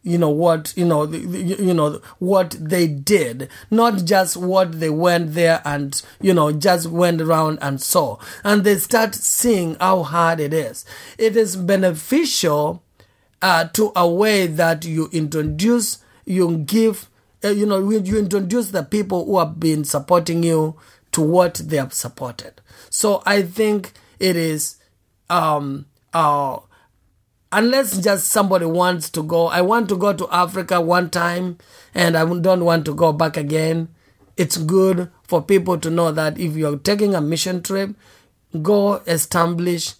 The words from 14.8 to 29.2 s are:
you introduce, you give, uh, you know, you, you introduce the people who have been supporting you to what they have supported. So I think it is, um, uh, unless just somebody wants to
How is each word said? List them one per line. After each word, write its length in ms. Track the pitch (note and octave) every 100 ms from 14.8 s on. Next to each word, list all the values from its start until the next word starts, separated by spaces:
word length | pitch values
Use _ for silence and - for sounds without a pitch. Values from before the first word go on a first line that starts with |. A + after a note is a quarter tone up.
you 240 | E3 D#3+ D#3
introduce, 880 | E3 D3+ D#3 D3+ D3+ G#3 A#3+ G#3+ - _ _
you 340 | - F#3 E3+ E3
give, 500 | D3 A3 A3+ - - _ _ _
uh, 60 | G3+
you 160 | G3+
know, 240 | G#3+ G3 G3
you, 100 | A3
you 180 | F#3 A3
introduce 540 | G3+ G3+ F#3 A#3+ A#3
the 120 | F#3+
people 420 | C#3+ G#3+ F#3+ F3+
who 140 | E3+ F#3+
have 200 | D#3 D#3+
been 240 | D#3+ D#3
supporting 600 | C#3+ C#3+ C#3 F3 E3 E3+
you 340 | E3+ D#3+ D#3 D#3 _ _ _
to 100 | -
what 340 | D#3 F3 F3
they 200 | - D#3+
have 180 | D3+ C3+
supported. 680 | - - - B2+ - - _ _ - -
So 320 | - G#3 G3
I 160 | - G3+
think 500 | F3 G3 G#3+ G#3 F#3 _ _ _
it 200 | F#3 E3+
is, 400 | D#3+ D#3 - - _ _ _ _ _
um, 580 | F3 D#3+ D3 C#3+ C#3 C#3+ _ _
uh, 460 | E3 D3+ C#3+ C#3 - _ _ _ _ _ _ _ _ _
unless 480 | G3+ A#3 C4 A#3 F#3+
just 300 | G3 G3 -
somebody 360 | A3 G3 F#3
wants 460 | E3 E3+ F3+ F3 D3+
to 100 | E3